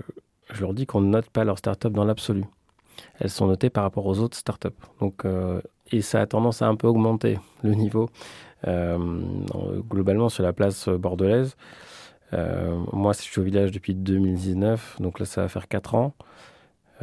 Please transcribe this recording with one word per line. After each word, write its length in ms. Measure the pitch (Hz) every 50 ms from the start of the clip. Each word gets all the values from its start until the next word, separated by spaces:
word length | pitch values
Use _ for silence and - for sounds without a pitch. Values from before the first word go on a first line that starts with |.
| - - - - - _ _ _ _ - 110
je 80 | 104
leur 140 | 98 95 95
dis 100 | 110 135
qu'on 160 | - - 104
ne 80 | 98 98
note 220 | 104 110 113 -
pas 120 | - 117 110
leurs 140 | 107 95 -
startups 320 | - 107 98 - - 117
dans 160 | 104 104 104
l'absolu. 400 | 104 107 - - - 107 98 101 - - _ _ _ _ _ _ _ - - - - _ -
Elles 120 | - 101
sont 160 | - - 104 98
notées 240 | 95 92 - 123
par 120 | - 107 101
rapport 220 | 98 - 107 98
aux 140 | 98 95 101
autres 180 | 113 117 - -
startups. 320 | - - 107 - - - - - - - _ -
Donc, 260 | 110 98 95 - -
euh, 360 | 98 92 92 92 92 90 92 - - _ _ _ -
et 100 | - 113
ça 200 | 101 - - 107
a 60 | 107 -
tendance 340 | - 110 113 120 113 -
à 60 | 117 113
un 80 | 110
peu 120 | 107 - 117
augmenter 520 | 117 113 110 113 113 110 - 113 110 98 - - _ - -
le 100 | 107 107
niveau. 360 | 104 107 104 - 110 110 117 - - - - - - - - - _ -
Euh, 320 | - 90 87 87 85 85 87 87 87 85 87 92 92 92 98 95 92 92 95 95 95 95 98 - -
globalement, 400 | - 98 92 98 95 107 117 117
sur 140 | - - 95
la 100 | 87 87
place 360 | - 104 101 98 - - -
bordelaise, 680 | 92 90 92 95 90 87 95 95 110 123 131 131 - _ - - - - - - - - - - - _ _ _ 90
euh, 440 | 87 85 82 85 87 87 85 85 85 90 -
moi, 220 | - 98 98 101 101
je 80 | -
suis 180 | - - - 104
au 40 | 95
village 280 | 95 98 101 101 95
depuis 220 | 92 95 - - 95
deux 240 | 92 95 95 95 98
mille 180 | 98 95 92
dix-neuf, 600 | 90 92 95 92 95 98 110 113 113 - - - -
donc 200 | 95 90 - -
là, 60 | 95
ça 160 | 92 - -
va 60 | 92 87
faire 200 | - 92 92 -
quatre 260 | - 98 - - -
ans. 180 | 110 123 143 - - - - - - - - - _ _ _ _ _ _ _ _ -